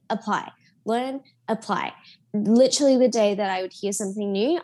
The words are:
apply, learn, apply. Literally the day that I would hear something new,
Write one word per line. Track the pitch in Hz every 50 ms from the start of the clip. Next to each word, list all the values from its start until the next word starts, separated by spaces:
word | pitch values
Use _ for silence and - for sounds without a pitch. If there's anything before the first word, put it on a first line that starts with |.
| _ -
apply, | 220 196 - 208 202 160 - - - _ _ _ _ _ -
learn, | 202 226 240 254 262 262 269 - _ _ _ _
apply. | - 220 220 - - 202 - - - - - _ - - _ _ _ -
Literally | 214 208 196 226 339 285 254 - - 294 277 262
the | 247 254 247
day | 233 233 214 202 202
that | 190 208 190
I | 190 185 190
would | 185 -
hear | - - 196 202
something | - 214 190 196 214 208 202 196
new, | 196 214 269 339 339